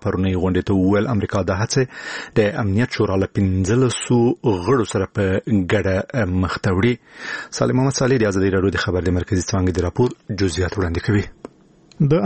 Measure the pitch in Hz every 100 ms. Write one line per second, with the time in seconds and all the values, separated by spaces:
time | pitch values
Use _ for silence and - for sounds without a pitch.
0 | 101 90 95 92 92 90 90 98 92 101
1 | 104 117 98 101 90 92 113 - 131 -
2 | - - - - 104 135 107 98 123 -
3 | 107 98 95 - 98 95 95 117 131 -
4 | - 123 120 127 127 95 90 135 101 110
5 | 95 - 98 98 - 107 90 107 95 95
6 | - 131 98 90 90 - 104 92 113 123
7 | _ - - - - - 123 123 135 -
8 | 131 131 107 95 98 95 95 - - 92
9 | 87 90 87 95 - 98 92 90 87 -
10 | 123 - _ 101 98 80 87 104 87 87
11 | - 101 92 - - _ _ _ _ -
12 | 147 160